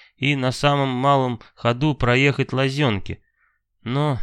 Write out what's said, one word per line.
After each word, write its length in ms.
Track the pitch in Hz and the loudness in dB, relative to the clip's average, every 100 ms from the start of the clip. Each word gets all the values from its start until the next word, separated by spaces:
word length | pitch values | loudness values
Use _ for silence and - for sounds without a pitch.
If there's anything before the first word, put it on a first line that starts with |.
| - - | -20 -6
и 200 | 135 139 | -2 0
на 160 | 127 | -2
самом 360 | - 147 143 135 | 0 0 2 0
малом 500 | 123 135 139 127 117 - _ | 0 2 2 2 -4 -10 _
ходу 380 | 117 120 151 | -2 0 -2
проехать 580 | 139 120 127 139 135 131 | 0 2 4 2 0 -2
Лозенки. 680 | 131 135 135 139 98 - - _ _ _ _ _ _ | -2 -2 0 0 0 -4 -12 _ _ _ _ _ _
Но, 360 | 113 139 147 127 | -6 -2 -2 -2